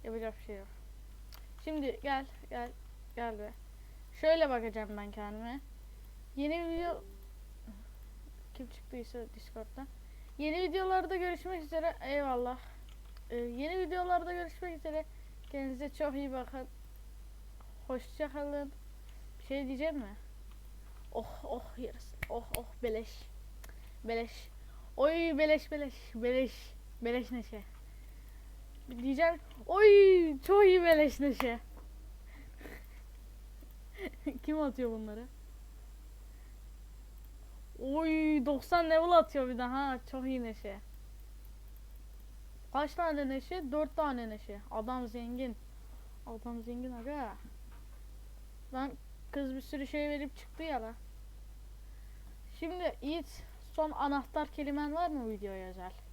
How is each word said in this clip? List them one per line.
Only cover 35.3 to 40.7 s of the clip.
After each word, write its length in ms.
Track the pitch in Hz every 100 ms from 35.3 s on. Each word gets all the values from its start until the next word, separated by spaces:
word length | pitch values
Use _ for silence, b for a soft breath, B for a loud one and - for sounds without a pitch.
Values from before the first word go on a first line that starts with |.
| - - - - - - - - - - b b b - - - - - - - - - - - -
Oy, 640 | 262 285 320 311 311 302 254
doksan 440 | 277 - 349 330
level 220 | 320 339
atıyor 360 | 349 320 285 254
bir 100 | 247
de 60 |
ha. 360 | 247 262 277 254 -
Çok 140 | 269 262
iyi 180 | 262
neşe. 360 | 233 208 208